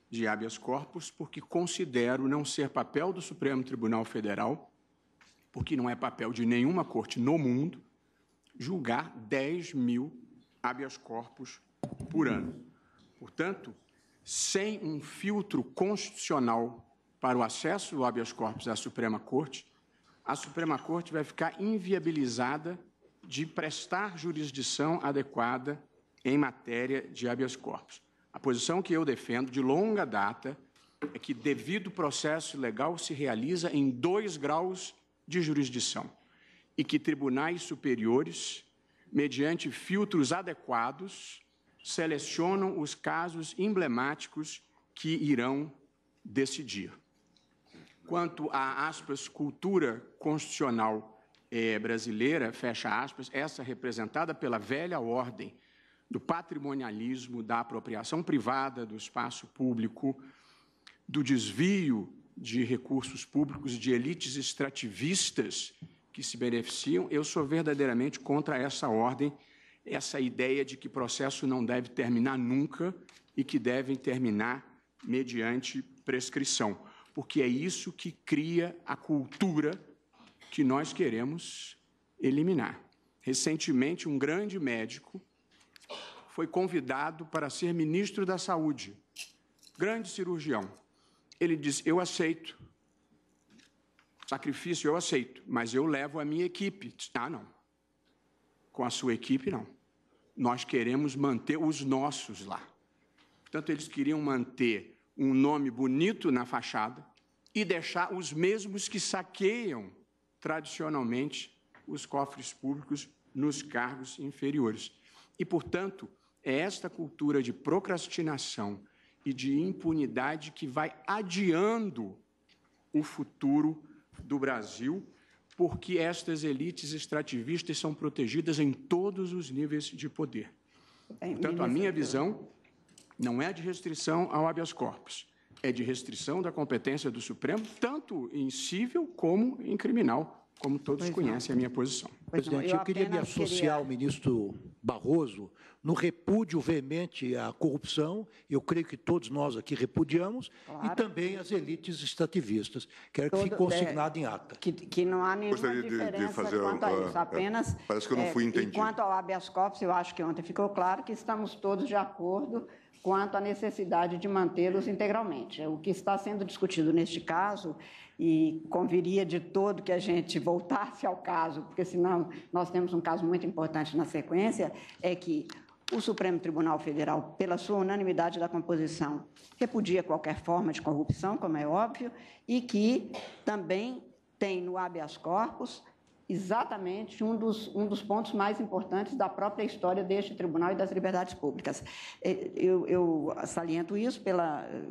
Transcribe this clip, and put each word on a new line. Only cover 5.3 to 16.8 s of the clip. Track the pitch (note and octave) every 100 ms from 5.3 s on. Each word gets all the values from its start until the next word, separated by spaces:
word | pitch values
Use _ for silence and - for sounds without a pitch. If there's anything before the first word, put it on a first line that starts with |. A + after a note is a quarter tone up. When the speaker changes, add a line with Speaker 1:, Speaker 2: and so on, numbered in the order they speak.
| _ _
Speaker 1:
porque | C3 -
não | C#3+ B2
é | A#2+
papel | B2+ - A#2
de | A2+
nenhuma | A#2 A#2+ C3+ F#3
corte | - - - B2+
no | B2 D#3+
mundo, | C3 B2 D#3+ - - _ _ _ _ _ _ -
julgar | B2+ F#3 A#2+ A#2+ E3 - G#2+
dez | C#3 C#3 F3 D#3+
mil | C#3 B2 A#2+ D3 - - - _ _
habeas | B2 B2 C3+ -
corpus | - A#2 A#2+ - B2+ - _ - - - -
por | D#3+ C3+
ano. | G#2+ E2 - - _ _ _ - _
Portanto, | A#2+ - F3 F#3+ B2 - _ _ _ _ -
sem | - - G3 G#3 G#3
um | D#3+ D3+
filtro | D3+ - G3 G#3 - C#3
constitucional | - - F#3 G3+ - - - D3+ A#2+ A#2 A#2 B2